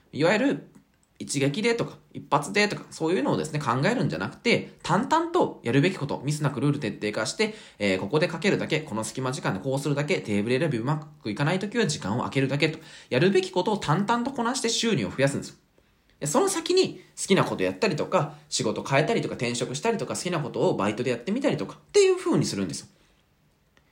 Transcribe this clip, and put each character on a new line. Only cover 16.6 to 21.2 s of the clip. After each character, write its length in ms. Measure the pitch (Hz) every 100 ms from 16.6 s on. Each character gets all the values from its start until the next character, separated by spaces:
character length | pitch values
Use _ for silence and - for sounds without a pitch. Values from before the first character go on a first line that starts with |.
| -
に 260 | 370 349 - - -
好 120 | -
き 60 | 185
な 80 |
こ 100 | - 104
と 60 |
や 80 | 92
っ 80 | 92
た 80 | 214
り 80 |
と 120 | 151 95
か、 280 | 185 151 - -
仕 160 | -
事 180 | 110 101
変 220 | - 139
え 0 |
た 100 | 160
り 80 | 226
と 60 | -
か、 80 | 101
転 180 | 120
職 220 | 120 127 139
し 40 |
た 120 | 226
り 60 | 220
と 80 | -
か、 100 | 107
好 60 |
き 80 | 180
な 80 | 170
こ 100 | 139
と 180 | 113 151
を 80 | -
バ 120 | 101
イ 80 | 104
ト 80 |
で 60 | 123
や 60 |
っ 40 | 117